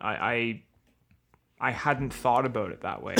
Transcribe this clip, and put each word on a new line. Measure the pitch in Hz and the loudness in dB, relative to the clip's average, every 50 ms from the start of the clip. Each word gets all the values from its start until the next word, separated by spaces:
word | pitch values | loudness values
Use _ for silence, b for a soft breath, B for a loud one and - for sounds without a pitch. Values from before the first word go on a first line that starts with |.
I, | - 107 104 | -4 -4 -2
I, | - - 110 120 117 117 117 110 - - _ _ _ _ _ _ _ _ _ _ _ _ _ _ _ _ _ _ - | 0 0 0 2 2 0 0 -2 -6 -10 _ _ _ _ _ _ _ _ _ _ _ _ _ _ _ _ _ _ -2
I | 120 131 | 0 0
hadn't | 120 - - 147 143 127 139 127 - | 0 2 2 2 2 2 0 -4 -4
thought | - - 127 120 131 135 | 0 2 4 4 4 4
about | 127 120 113 101 90 | 2 0 -2 -2 -4
it | - - | -6 -6
that | - 92 71 52 | -6 -6 -6 -6
way, | - 95 - | -6 0 4